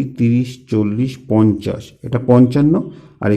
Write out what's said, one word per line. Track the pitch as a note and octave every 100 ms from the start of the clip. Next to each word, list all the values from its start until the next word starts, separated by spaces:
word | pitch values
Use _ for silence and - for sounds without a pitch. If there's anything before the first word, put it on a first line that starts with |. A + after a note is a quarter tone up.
| C3 -
তিরিশ, | A#2 A#2+ B2 - -
চল্লিশ, | A2 G#2+ G#2+ C3 - -
পঞ্চাশ, | A2 A2 G2 F#2+ - - _ B2
এটা | A#2+ B2+
পঞ্চান্ন, | B2 B2 C#3 D3 F3 - - - -
আর | G2